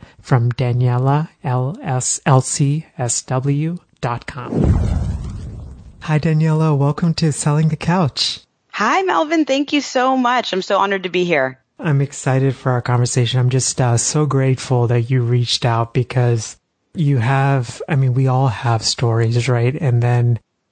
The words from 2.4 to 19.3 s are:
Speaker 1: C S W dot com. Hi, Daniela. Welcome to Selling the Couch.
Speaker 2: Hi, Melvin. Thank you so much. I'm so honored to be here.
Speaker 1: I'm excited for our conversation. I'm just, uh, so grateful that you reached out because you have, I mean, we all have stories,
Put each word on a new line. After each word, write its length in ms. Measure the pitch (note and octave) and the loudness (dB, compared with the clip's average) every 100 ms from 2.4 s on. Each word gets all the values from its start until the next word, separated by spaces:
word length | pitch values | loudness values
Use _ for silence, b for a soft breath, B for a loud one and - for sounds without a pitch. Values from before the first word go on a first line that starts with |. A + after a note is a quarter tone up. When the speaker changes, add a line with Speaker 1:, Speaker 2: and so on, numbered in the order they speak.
Speaker 1:
C 440 | - - C#3 D3+ - - | 2 0 0 -2 -6 -6
S 260 | A#2+ - | -4 -4
W 560 | - B2+ C#3 C#3+ D#3+ F3 - _ | -4 -4 -2 -2 -2 -6 -12 _
dot 280 | B2+ A#2 - | -6 -6 -10
com. 240 | - A#2+ - - - - - - - - - - - - - - - | -14 -6 0 2 2 0 -2 -2 -6 -8 -12 -12 -14 -16 -18 -20 -12
Hi, 180 | - D3+ | -4 0
Daniela. 580 | E3 D#3 D#3+ D#3 D#3+ C#3+ | 0 2 2 2 2 2
Welcome 340 | C#3 D3+ E3+ | 0 0 -2
to 180 | D#3+ D#3+ | 0 0
Selling 380 | - D#3 D3 D#3+ | 0 0 2 0
the 60 | D3+ | 0
Couch. 640 | - F3+ C#3+ - - - - _ _ | 0 0 0 0 -4 -6 -14 _ _
Speaker 2:
Hi, 280 | - G#3+ E4 | -2 0 0
Melvin. 420 | F#4+ E4 D4+ E4 | 2 0 2 0
Thank 300 | D4 C4+ C#4+ | 2 0 0
you 80 | D4 | -2
so 340 | - C4 B3+ C4 | 0 0 2 2
much. 380 | A#3+ B3+ A3 | 2 0 0
I'm 80 | F#3+ | -4
so 160 | - G3 | 0 0
honored 240 | G3 G3 | 2 -2
to 80 | F3+ | -2
be 140 | F3+ | -2
here. 360 | F3 D#3 C3 B2+ _ - | 2 2 0 -4 _ -6
Speaker 1:
I'm 220 | G3 C#3 | 0 0
excited 560 | C#3 - - C3 C3+ B2+ | 0 -2 0 2 2 0
for 160 | C3 | 0
our 80 | B2 | 0
conversation. 580 | - B2 B2 B2+ A#2 B2+ | 0 0 0 0 0 2
I'm 120 | B2 | 2
just, 280 | C3 - - | 0 0 0
uh, 160 | B2+ A#2 | 0 0
so 260 | - D3+ | 0 0
grateful 640 | D3+ C#3 C3 B2+ - B2 A#2 | 0 2 2 0 0 0 2
that 240 | A#2+ A#2 | 0 0
you 100 | C3 | 0
reached 460 | A#2 B2 A#2+ - B2 | 2 0 0 -2 0
out 260 | A#2 A#2 | 0 0
because 640 | B2+ A#2+ C3 B2 A#2 - - _ _ _ | -2 0 0 2 0 -4 -14 _ _ _
you 240 | - D3 C3+ | -2 0 2
have, 640 | A2+ C3+ C#3 C#3 A#2+ - - | 2 2 2 0 -2 -8 -2
I 100 | C#3+ | 0
mean, 180 | C3 | 2
we 140 | B2 C3+ | 2 2
all 200 | B2+ C3+ | 2 0
have 340 | G#2 A#2+ A2+ | 0 0 0
stories, 640 | - - A#2+ A2+ A2+ | -2 -2 0 2 2